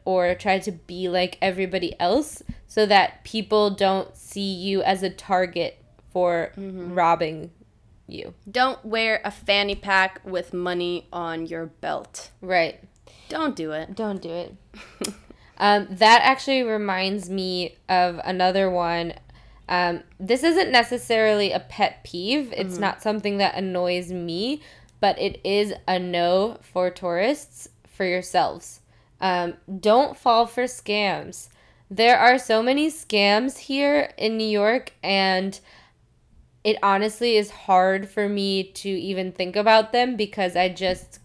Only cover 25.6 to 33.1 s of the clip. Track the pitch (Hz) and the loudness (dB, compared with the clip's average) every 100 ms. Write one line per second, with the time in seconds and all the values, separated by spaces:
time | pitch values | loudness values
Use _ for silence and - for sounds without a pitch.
25.6 | 208 - - 185 180 175 175 185 214 - | 0 -4 -4 -4 -2 0 2 2 0 -4
26.6 | - 185 180 180 180 170 220 294 - - | -8 -2 -2 -2 -4 0 0 -2 -6 -18
27.6 | - _ _ - 185 180 180 180 131 165 | -18 _ _ -6 -2 -2 0 0 0 -2
28.6 | - - _ _ _ _ 190 180 175 - | -12 -20 _ _ _ _ -2 0 -2 -6
29.6 | - 190 208 233 285 - 247 226 233 247 | -12 -2 4 4 4 0 2 4 2 -2
30.6 | 247 - - 208 202 151 - - - _ | -4 -6 -4 -2 0 -2 -6 -14 -20 _
31.6 | _ _ _ 196 233 247 233 254 247 220 | _ _ _ 2 6 8 8 6 4 2
32.6 | 233 277 311 302 - | 2 2 0 -2 -2